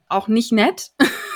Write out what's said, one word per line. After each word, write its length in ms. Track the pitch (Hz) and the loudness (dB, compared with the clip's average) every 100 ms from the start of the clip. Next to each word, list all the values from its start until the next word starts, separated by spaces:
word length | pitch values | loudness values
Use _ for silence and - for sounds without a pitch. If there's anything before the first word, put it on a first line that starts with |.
| - | -4
Auch 200 | 196 202 | -4 0
nicht 220 | 220 233 | 0 2
nett. 400 | 220 226 - - - | 2 2 0 -6 0
<laughs> 360 | - - - | 0 0 -10